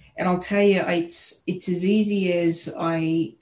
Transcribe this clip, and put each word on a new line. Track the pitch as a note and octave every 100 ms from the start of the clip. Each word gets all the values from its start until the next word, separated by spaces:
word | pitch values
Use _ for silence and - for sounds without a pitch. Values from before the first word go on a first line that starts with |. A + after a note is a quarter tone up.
| - -
and | F3+
I'll | F3+
tell | - G3+
you, | G3+ F#3+
it's, | F3 F3 E3+ - - - -
it's | F3+ -
as | F3
easy | F#3 G#3+ G#3 G3+ F#3
as | F3 E3+ E3 - -
I | E3 E3 D#3+ E3 D#3 -